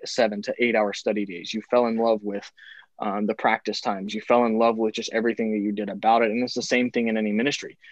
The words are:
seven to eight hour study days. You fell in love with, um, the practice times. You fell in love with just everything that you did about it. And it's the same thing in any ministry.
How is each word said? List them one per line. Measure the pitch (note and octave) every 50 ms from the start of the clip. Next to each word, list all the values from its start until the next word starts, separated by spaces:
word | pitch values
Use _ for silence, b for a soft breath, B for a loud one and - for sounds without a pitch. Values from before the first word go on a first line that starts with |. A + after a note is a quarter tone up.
| -
seven | - - - A#2 G#2+ G#2 G#2
to | G#2 B2+ B2+ -
eight | A#2+ A#2+ A2+
hour | A2 G#2+ G2+
study | G2+ - - A#2 G#2 G#2 G2+
days. | G2 F2 E2+ F2 -
You | - A2
fell | - - - B2 A#2+
in | A#2 A2+
love | A2+ A#2 A2+ A2+ G#2+
with, | G#2 G#2 G2+ G2+ - - _ B B B B B B B B -
um, | - G#2 G2 G#2 G#2+
the | G2+ A2
practice | - - A#2 A2 - - - G#2 -
times. | - B2 G#2 F#2+ F#2+ G#2 G#2+
You | G#2+
fell | - - A#2+ A#2+ A#2+
in | A#2 A2 A2
love | A2+ A#2 A2+
with | A2 A2 A2 -
just | - A2 -
everything | - A2+ A2+ A#2 A2 - A2+ A2
that | G#2+ G#2+
you | G2+ G#2
did | G2+ G2+ G#2+ G2
about | G2 G2 - A2 A#2 A#2
it. | A#2 G#2+
And | G#2+ A#2+
it's | B2+ B2 -
the | B2
same | A2+ - B2+ B2 B2 A#2+
thing | - B2 A#2 A2+
in | A2
any | A2 G#2+ G#2+
ministry. | G#2 G#2+ B2 C#3+ C#3+ - - - - b b b